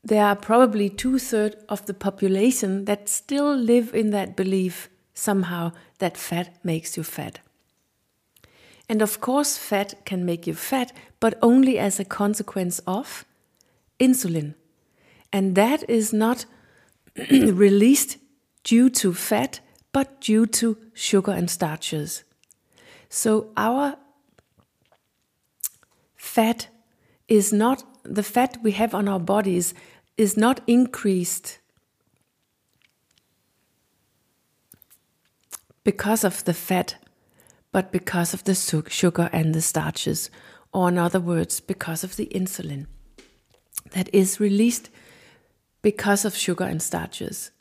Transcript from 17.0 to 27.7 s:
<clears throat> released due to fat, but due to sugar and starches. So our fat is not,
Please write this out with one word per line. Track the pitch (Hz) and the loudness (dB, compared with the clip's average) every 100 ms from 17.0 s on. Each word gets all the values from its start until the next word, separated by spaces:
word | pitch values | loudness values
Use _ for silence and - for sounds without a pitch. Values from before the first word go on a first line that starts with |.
| _ - | _ -14
<clears throat> | - | 4
released | 269 226 185 202 202 226 285 - - _ _ _ _ - | 6 6 6 6 8 6 6 2 -8 _ _ _ _ 2
due | 233 254 | 6 6
to | 254 196 | 4 -2
fat, | 175 - 214 269 - _ _ _ | -2 -2 -2 -2 -8 _ _ _
but | 277 277 - | -2 -2 -6
due | - 214 220 | 0 2 2
to | - 226 220 - | 0 -2 -2 -10
sugar | - - 196 190 | -10 0 0 0
and | 170 175 | -2 -4
starches. | - 160 156 - 156 151 - _ _ _ _ _ _ - - _ | -2 -4 -4 -8 -8 -8 -12 _ _ _ _ _ _ -20 -20 _
So | - 226 214 214 - | -2 2 0 0 -4
our | 214 254 285 285 _ _ _ _ _ _ _ _ _ _ _ _ _ _ _ _ - _ _ _ _ _ | -2 0 -2 -6 _ _ _ _ _ _ _ _ _ _ _ _ _ _ _ _ -12 _ _ _ _ _
fat | - - 226 226 - _ _ _ _ _ - | -2 0 2 0 -8 _ _ _ _ _ 4
is | 214 202 | 4 4
not, | 208 226 | 2 2